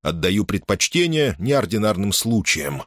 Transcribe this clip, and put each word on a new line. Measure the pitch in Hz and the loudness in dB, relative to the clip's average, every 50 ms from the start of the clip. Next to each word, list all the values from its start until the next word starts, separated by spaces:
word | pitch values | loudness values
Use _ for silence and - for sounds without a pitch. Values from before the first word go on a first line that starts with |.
Отдаю | - 78 82 82 80 92 95 104 98 | -4 -4 -4 -2 0 0 2 0 0
предпочтение | - 101 95 - - 101 92 - - - 175 175 170 160 156 147 131 82 71 | 0 -2 -6 -2 -2 -2 0 0 0 0 0 0 2 2 2 2 0 0 -2
неординарным | 90 123 143 139 131 175 196 214 107 107 104 87 98 101 | 0 2 2 2 2 2 0 0 2 2 0 0 0 0
случаям. | 95 - - 113 117 110 - - - 78 71 71 71 67 - | 0 0 0 2 0 0 2 0 -2 -2 -2 -6 -6 -8 -10